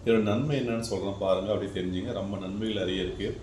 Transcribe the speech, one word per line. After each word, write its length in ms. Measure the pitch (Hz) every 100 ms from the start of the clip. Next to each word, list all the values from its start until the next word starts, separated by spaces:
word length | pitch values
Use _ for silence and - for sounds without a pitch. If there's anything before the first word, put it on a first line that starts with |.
இதோட 180 | 117 113 104
நன்மை 260 | 110 147 139
என்னன்னு 280 | 120 113 113
சொல்றேன் 280 | 98 98 98
பாருங்க, 280 | 95 95 98
அப்படியே 200 | 101 98 95
தெரிஞ்சுங்க. 360 | 90 92 117 104
ரொம்ப 200 | 98 98 92
நன்மைகள் 360 | 101 110 104
நிறைய 260 | 92 95 90
இருக்கு. 200 | - 98 -